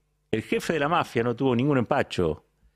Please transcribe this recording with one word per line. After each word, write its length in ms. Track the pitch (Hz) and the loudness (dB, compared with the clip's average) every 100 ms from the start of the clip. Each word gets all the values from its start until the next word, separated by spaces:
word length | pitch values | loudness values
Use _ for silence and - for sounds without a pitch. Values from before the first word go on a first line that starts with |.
| _ _ - | _ _ -6
el 120 | 110 | -4
jefe 320 | - 226 - | -2 -4 -2
de 40 | 160 | -2
la 100 | 143 | 0
mafia 360 | 170 - 120 | 0 0 -2
no 100 | 120 | -2
tuvo 220 | 117 135 120 | 0 2 2
ningún 200 | 143 135 | 2 2
empacho 680 | 107 127 - - 82 73 _ _ _ | 0 -2 -2 0 0 -2 _ _ _